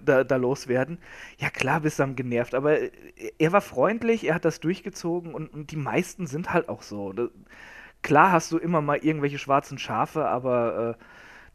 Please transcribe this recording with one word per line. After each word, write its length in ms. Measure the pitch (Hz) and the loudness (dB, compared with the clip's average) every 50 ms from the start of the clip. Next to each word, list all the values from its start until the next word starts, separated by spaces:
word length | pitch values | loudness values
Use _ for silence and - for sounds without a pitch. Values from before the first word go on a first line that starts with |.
| - | 2
da, 200 | 151 135 131 131 | 4 4 4 4
da 120 | 123 135 | 4 2
loswerden. 600 | 127 123 123 135 - - 127 123 127 135 151 170 - - - - - - - - | 2 2 0 0 -2 -2 0 0 0 0 -2 -6 -14 -14 -18 -20 -18 -18 -16 -10
Ja 120 | - 143 147 | -6 -6 -4
klar 300 | - - - 131 151 165 | -4 -2 0 0 0 0
bist 180 | 151 151 - - | 0 -2 0 0
du 40 | 139 | -2
dann 120 | 135 127 | -2 -2
genervt, 400 | 131 127 123 120 117 120 - 123 | -6 -4 -2 0 -2 0 0 -2
aber, 260 | 131 139 151 151 120 | 0 2 2 2 2
äh, 100 | - - - - - - - - 110 - - | 0 -4 -8 -14 -20 -20 -18 -16 -16 -8 -2
er 140 | - 156 165 | 0 2 4
war 100 | 190 202 | 4 2
freundlich, 640 | - - 123 123 147 190 226 226 240 226 226 214 - | 2 2 0 2 2 2 2 0 0 0 0 2 2
er 100 | 143 175 | 0 0
hat 100 | 170 - | 2 0
das 140 | 160 151 - | 0 -2 0
durchgezogen 760 | - 160 196 - - 202 - - - 165 175 180 170 165 - | -2 -4 -4 -4 -6 -12 -12 -8 -6 -4 -4 -4 -6 -8 -10
und, 180 | 156 156 - - | -10 -10 -10 -12
und 180 | 151 147 - | -14 -12 -10
die 60 | 151 | -6
meisten 480 | 156 131 - 117 160 185 - - - 175 | -6 -4 0 0 0 -2 -2 -6 -8 -8
sind 260 | 131 139 160 185 - | -6 -6 -6 -4 0
halt 160 | - 170 - - | 0 0 0 -2
auch 120 | 104 - | -8 -10
so. 320 | - - 104 104 101 95 95 | -10 -12 -10 -8 -8 -6 -4
Da, 140 | 117 120 - - - - - - - - - - - - - - _ | -4 -4 -4 -6 -12 -20 -20 -20 -20 -20 -20 -20 -20 -20 -20 -18 _
klar 300 | - - 147 147 170 190 | -2 4 6 8 8 8
hast 200 | 180 160 - - | 6 4 0 0
du 60 | 165 | -4
immer 240 | 170 170 170 175 156 | -2 -2 0 0 0
mal 160 | 147 143 147 | 2 2 0
irgendwelche 420 | - - 156 160 147 143 143 143 139 | 0 2 0 0 0 -2 -4 -4 -4
schwarzen 380 | - 139 135 143 - - 139 | 0 2 2 2 2 0 -10
Schafe, 480 | 127 - - 110 113 143 - - 156 139 | -10 -6 -4 -2 -2 -2 -2 -2 -2 -2
aber, 680 | 90 104 127 131 127 123 120 117 113 80 104 117 117 117 | 0 0 0 0 0 2 2 2 0 0 -2 -2 -4 -4
äh, 60 | - - - - - - - - - - - | -8 -12 -20 -20 -20 -20 -20 -20 -20 -20 -16